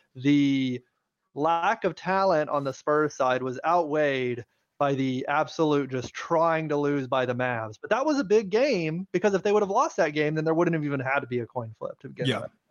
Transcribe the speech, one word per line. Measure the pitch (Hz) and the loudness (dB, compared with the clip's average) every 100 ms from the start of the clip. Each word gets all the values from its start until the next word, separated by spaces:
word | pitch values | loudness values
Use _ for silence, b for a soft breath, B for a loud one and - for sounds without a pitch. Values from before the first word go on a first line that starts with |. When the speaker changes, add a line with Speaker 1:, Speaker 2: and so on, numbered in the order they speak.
| b 127 | b -2
Speaker 1:
the | 135 147 143 135 131 123 - _ _ _ _ 135 | 4 4 4 2 0 -4 -10 _ _ _ _ -4
lack | 156 170 180 226 | 0 2 0 0
of | 185 160 | -2 -4
talent | 170 190 196 160 151 | -2 2 2 2 0
on | 147 | -2
the | 139 | -4
Spurs | 123 - 151 151 | -4 0 2 0
side | - 127 127 | 0 0 0
was | 127 127 156 | -2 -4 0
outweighed | 175 156 151 147 135 123 120 - _ _ - | 2 2 0 0 0 -2 -4 -10 _ _ -2
by | 143 135 | 0 0
the | 135 127 139 | 0 -2 -2
absolute | 147 151 - 156 147 131 | -2 -2 0 2 2 0
just | 131 120 | -6 -8
trying | - - 165 165 160 156 | -10 -2 0 2 0 -2
to | 147 | -2
lose | 143 143 131 | 0 -2 -2
by | 131 127 | -2 0
the | 123 | -2
Mavs. | 127 117 110 107 | -2 -4 -6 -8
But | - | -2
that | 220 302 | 0 2
was | 285 | 0
a | |
big | 190 208 202 | 2 2 2
game, | 214 285 208 160 165 190 | 0 2 0 -2 -4 -4
because | 180 208 | 0 2
if | 190 | 2
they | 208 | 2
would | 208 | 2
have | 196 | 2
lost | 208 311 - | 2 0 0
that | 160 | 0
game, | 147 151 | 0 0
then | 156 156 | 0 0
there | 160 | 2
wouldn't | 175 | 2
have | 165 | 0
even | 147 139 | -2 -4
had | 131 139 | -2 -2
to | 123 | -2
be | 123 | -4
a | 113 | -4
coin | 127 113 110 | -8 -8 -10
flip | - - | -12 -12
to | 131 | -14
begin | - 127 | -6 -4
Speaker 2:
Yeah. | 110 | -4
Speaker 1:
with. | - _ _ | -6 _ _